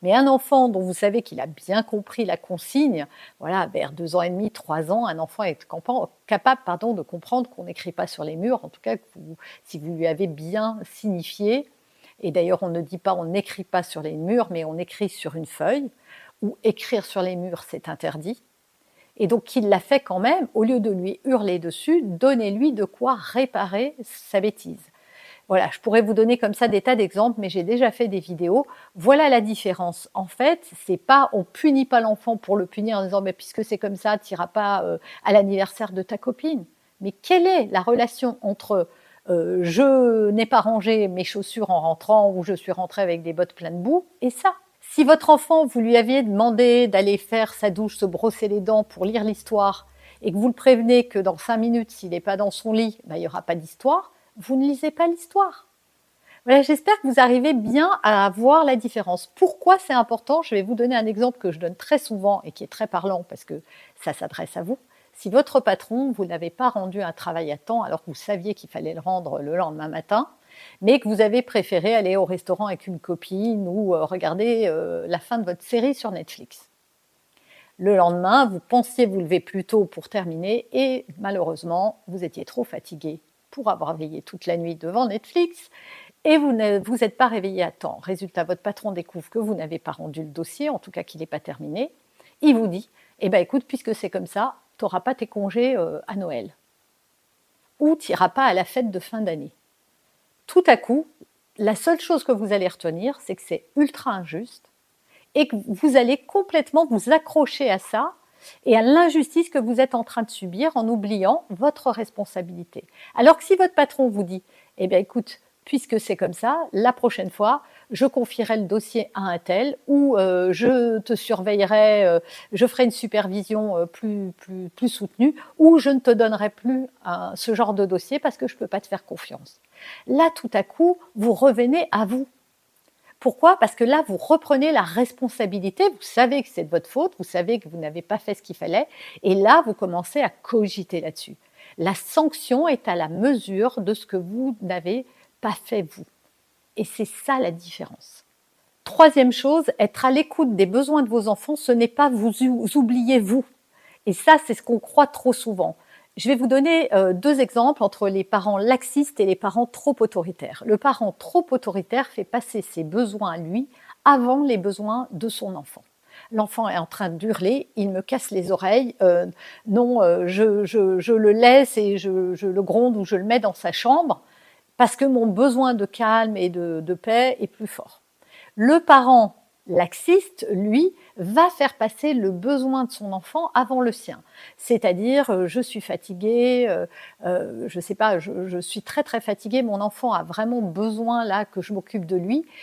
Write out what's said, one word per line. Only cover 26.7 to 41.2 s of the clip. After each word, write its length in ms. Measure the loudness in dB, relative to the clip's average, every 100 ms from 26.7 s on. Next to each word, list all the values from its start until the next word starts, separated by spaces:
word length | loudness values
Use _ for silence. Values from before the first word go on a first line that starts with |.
| 0
tas 140 | 2 0
d'exemples, 440 | 0 0 0 -2
mais 100 | -6
j'ai 120 | -4
déjà 300 | -2 0 0
fait 160 | 0 -2
des 120 | -4
vidéos. 460 | -6 -4 0 0 0 -8 -20 -2
Voilà 340 | 2 4 6
la 100 | 4
différence. 680 | 2 -4 -6 -6 -6 -8 -12 -10
En 100 | -10
fait, 400 | -2 0 0 -4 -12 -6
c'est 120 | -2
pas, 320 | 4 4 4
on 120 | 0
punit 420 | -6 -2 2 2 2
pas 140 | 2
l'enfant 380 | 2 -2 -4 -6
pour 180 | -2 -2
le 100 | -2
punir 320 | -4 -4 -2
en 60 |
disant « 180 | -2 -2
Mais 120 | -4
puisque 300 | -6 -10 -8
c'est 140 | -6 -6
comme 200 | -6 -4
ça, 200 | -2 -2
t'iras 300 | -4 -8 -6
pas, 360 | -4 -2 -2
euh, 140 | -2 -6 -10 -8
à 80 | 2
l'anniversaire 600 | 4 4 0 -4 -6 -10
de 100 | -8
ta 160 | -8 -8
copine. » 480 | -8 -6 -6 -6 -8 _ _ _
Mais 100 | -12
quelle 340 | -8 0 2 4
est 220 | 2 0
la 140 | -2
relation 580 | 2 2 0 -2 -6 -4
entre, 460 | -6 -6 -2 -2 -2 _ _ _ -4
euh, 300 | -2 0 -2
je 680 | 0 4 4 6 4 4 2
n'ai 160 | 2 2
pas 140 | 2
rangé 460 | 2 0 2 0 0
mes 160 | -2